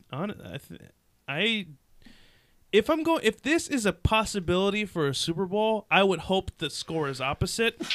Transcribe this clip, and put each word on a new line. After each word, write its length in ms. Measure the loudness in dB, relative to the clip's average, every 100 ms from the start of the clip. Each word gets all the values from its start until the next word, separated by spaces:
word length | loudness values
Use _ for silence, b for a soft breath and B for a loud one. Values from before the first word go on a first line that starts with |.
| _
on, 180 | -8 -8
I, 280 | -8 -12 -14
th-, 220 | -14 -18 -20 _ _ _ -8
I, 380 | -2 0 -2 -6 -14 _ -20 b b b b b b _
if 160 | 4 4
I'm 140 | 2
going, 180 | 2 2
if 180 | 2 0
this 260 | 0 0 0
is 160 | 0
a 80 | 0
possibility 920 | 0 2 2 0 -2 0 2 2 0 -2
for 200 | 0 0
a 60 |
Super 300 | 0 -2 -2 -2
Bowl, 400 | 0 0 0 2
I 120 | 4
would 180 | 4 2
hope 300 | 0 0 -2 -6
the 120 | -8
score 380 | -8 -6 -4 -4
is 120 | -4
opposite. 640 | -4 -2 -2 0 -2 -2 -4